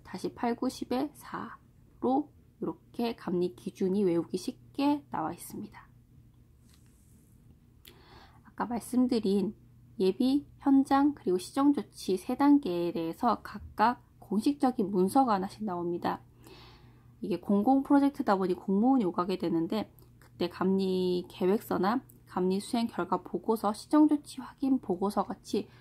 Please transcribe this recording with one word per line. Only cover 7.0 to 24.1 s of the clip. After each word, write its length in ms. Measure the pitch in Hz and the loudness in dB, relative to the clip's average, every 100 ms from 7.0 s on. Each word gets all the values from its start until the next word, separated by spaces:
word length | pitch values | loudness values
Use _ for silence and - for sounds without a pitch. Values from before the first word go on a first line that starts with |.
| _ - _ - - - _ _ - - - - - - | _ -20 _ -20 -20 -20 _ _ -20 -20 -20 -20 -20 -20
아까 220 | - - 202 | -16 -8 -6
말씀드린 880 | 233 - 247 247 240 202 202 185 - - - - - | -6 -2 0 2 2 2 2 0 -4 -16 -20 -14 -2
예비, 480 | 190 190 247 285 - - | 0 2 2 0 -2 -4
현장, 560 | 285 269 269 277 294 | 4 4 4 4 2
그리고 240 | 285 - 180 | 0 0 -2
시정 340 | - - 277 | -2 2 2
조치 440 | 285 196 - - 190 | 2 -2 -8 -4 -4
세 200 | - 247 | -2 2
단계에 560 | 277 285 233 175 175 | 4 4 4 -2 -2
대해서 480 | 170 165 170 240 208 | -2 -4 -2 -2 -2
각각 640 | - - - - 220 247 _ _ | -4 -16 -10 0 0 0 _ _
공식적인 720 | - 190 285 285 262 247 190 | -4 -2 0 2 0 0 0
문서가 440 | 196 190 269 262 | 2 4 4 4
하나씩 300 | 196 190 - | 2 -2 -6
나옵니다. 560 | 214 175 175 175 180 180 - - - - - - - - - - | -6 -4 -4 -4 -4 -6 -10 -20 -20 -20 -20 -20 -20 -20 -20 -12
이게 180 | 185 175 | -6 -4
공공 420 | - 202 208 269 | 0 2 4 2
프로젝트다 540 | 269 285 277 - 240 196 | 4 4 4 2 0 2
보니 180 | 185 | 2
공무원이 500 | 175 - 196 240 269 | -2 0 2 4 4
오가게 340 | 185 175 180 185 | 2 0 -2 -2
되는데 520 | 170 165 165 214 - - - - | 0 0 0 -2 -6 -12 -20 -20
그때 300 | - - 175 | -18 -6 -6
감리 760 | - 190 190 190 185 180 180 180 | -2 0 0 0 0 0 -2 -4
계획서나 760 | - 185 214 - 180 185 262 - - - | -2 0 0 0 -2 0 0 -4 -16 -10
감리 340 | - 185 196 | -2 0 0
수행 260 | - 240 233 | -2 -2 -2
결과 340 | - 175 180 | -4 -4 -4
보고서, 500 | - 170 - 220 208 | -4 -6 -2 -2 -2
시정 360 | 214 - 302 | -4 2 4
조치 340 | 302 | 6